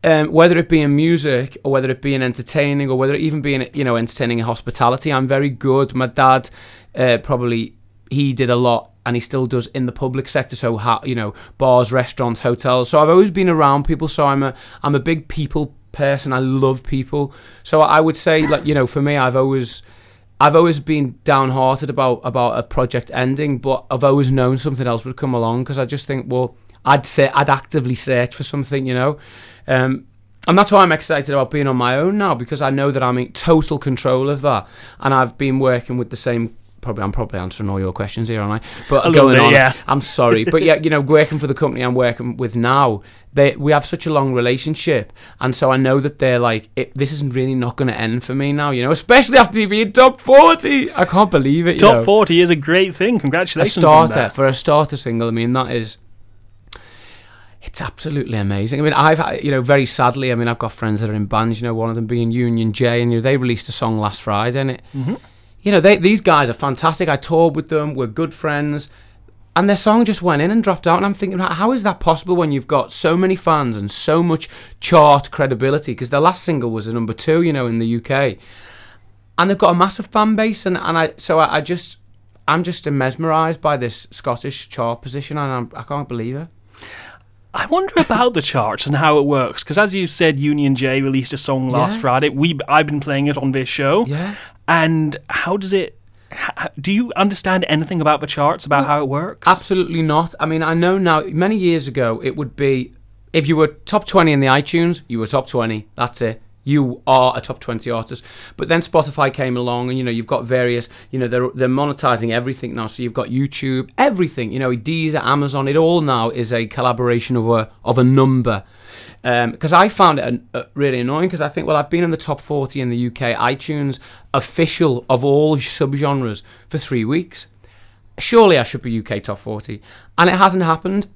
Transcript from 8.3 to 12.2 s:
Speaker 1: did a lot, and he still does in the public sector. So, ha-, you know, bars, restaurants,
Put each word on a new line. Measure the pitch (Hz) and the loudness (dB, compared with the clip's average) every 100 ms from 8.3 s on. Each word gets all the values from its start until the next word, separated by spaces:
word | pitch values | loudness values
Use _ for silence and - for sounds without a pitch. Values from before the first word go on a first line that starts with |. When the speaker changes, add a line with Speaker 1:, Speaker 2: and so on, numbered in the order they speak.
Speaker 1:
did | 127 127 | 0 0
a | 120 | 2
lot, | 123 117 - _ | 2 0 -4 _
and | - | -4
he | 120 | -4
still | - 135 | -4 -4
does | 127 127 117 | -2 -4 -4
in | 135 | -6
the | 123 | -6
public | 120 135 127 131 | -4 -6 -4 -4
sector. | 147 127 127 | -4 -4 -6
So, | 123 113 | -4 -2
ha-, | 113 110 | -2 -2
you | - | -2
know, | 120 104 - - - | -6 -6 -10 -20 -2
bars, | 127 123 117 | 4 4 4
restaurants, | 127 123 - | 0 -2 -4